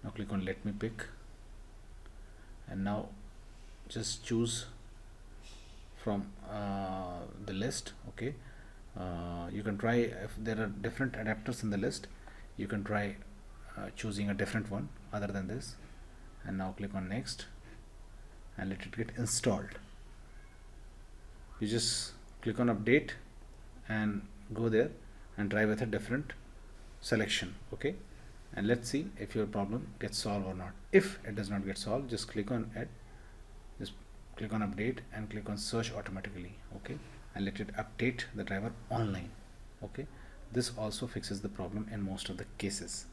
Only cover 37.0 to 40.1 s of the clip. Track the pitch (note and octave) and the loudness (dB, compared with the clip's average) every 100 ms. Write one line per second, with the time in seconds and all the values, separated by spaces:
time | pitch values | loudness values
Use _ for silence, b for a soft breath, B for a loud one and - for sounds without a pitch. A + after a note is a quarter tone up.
37 | B B B - G2 - G#2 - A2 - | B B B 0 0 0 -2 -2 -4 2
38 | A#2+ B2 - G#2 G2+ G2 A2+ A#2+ - A2+ | 2 4 -4 -2 -2 0 0 -4 -2 2
39 | A2 F#2+ F2 - - - - - G#2 - | 4 2 -2 -8 -14 -14 -14 -8 -6 -4
40 | D3 | -6